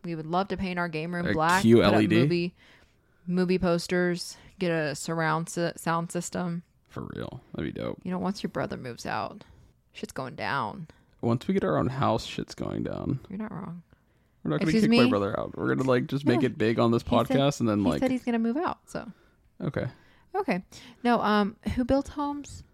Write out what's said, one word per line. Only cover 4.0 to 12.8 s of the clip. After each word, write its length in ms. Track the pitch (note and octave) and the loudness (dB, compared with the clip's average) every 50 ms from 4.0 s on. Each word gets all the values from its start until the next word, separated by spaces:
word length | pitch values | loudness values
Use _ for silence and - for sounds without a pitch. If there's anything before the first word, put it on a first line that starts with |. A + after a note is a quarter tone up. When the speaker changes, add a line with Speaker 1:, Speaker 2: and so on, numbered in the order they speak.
| F3+ F3 F3 F3 - - - - - - _ - | 2 2 0 -2 -6 -12 -14 -18 -20 -20 _ -4
Speaker 1:
get 100 | F#3 E3+ | -2 -2
a 240 | E3 E3 D3+ D3 C3+ | 0 0 -2 -2 -4
surround 540 | - - - E3 E3 D#3+ D#3 D#3 D#3+ E3+ - | -6 -6 -4 -2 0 0 0 0 0 -2 -4
sy-, 240 | - F3 E3+ E3 - | -4 -2 -2 -2 -4
sound 360 | - - E3 E3 E3 E3+ E3+ | -4 -2 -2 0 0 -2 -2
system. 500 | - F3 E3+ - - F#3 F3+ F3 E3+ F3 - _ _ _ _ _ | -6 -6 -6 -4 -4 -4 -4 -2 -4 -6 -8 _ _ _ _ _
Speaker 2:
For 180 | - - - - - | -12 -10 -10 -8 -8
real. 260 | - A1 - - C3 - _ - | -8 -8 -8 -10 -14 -14 _ -8
That'd 180 | - D#2+ B1+ | -6 -6 -6
be 80 | - - | -6 -6
dope. 200 | A1+ A#1 - - | -6 -6 -8 -8
Speaker 1:
You 80 | - F#3 | -8 -6
know, 80 | F3+ F3+ | -6 -4
once 240 | F#3 F3+ G3+ - | -4 -4 -4 -4
your 80 | - F3 | -8 -6
brother 260 | - E3 C3+ - - | -4 -4 -4 -4 -6
moves 300 | B2 B2 B2+ A#2 - - | -10 -10 -12 -12 -8 -8
out, 380 | - A2 G#2+ G2+ - - G#3+ - - - - - _ _ _ _ _ | -6 -4 -4 -6 -6 -10 -14 -20 -20 -20 -20 -20 _ _ _ _ _
shit's 180 | _ - - - | _ -12 -12 -10
going 220 | - - C3 B2+ - | -8 -8 -8 -8 -8
down. 540 | - G#2+ G2 B2 C#3 A#2+ G#2 - - E3 - - _ _ _ _ _ | -6 -4 -2 -2 -2 -2 -4 -6 -10 -14 -16 -18 _ _ _ _ _
Speaker 2:
Once 260 | - A#2 A#2 B2 - | 0 0 0 0 0
we 80 | - F#3+ | 0 0
get 80 | G3 | 0
our 140 | - F#3+ - C3+ | 0 0 0 0
own 80 | - | 0
house, 380 | - B2+ C3+ A2 G#2+ A2 A#2 - | 0 0 0 0 2 0 0 -2
shit's 260 | - - - - - - | -6 -8 -8 -8 -8 -8
going 280 | - - G1+ G1+ G#1+ | -8 -6 -6 -4 -4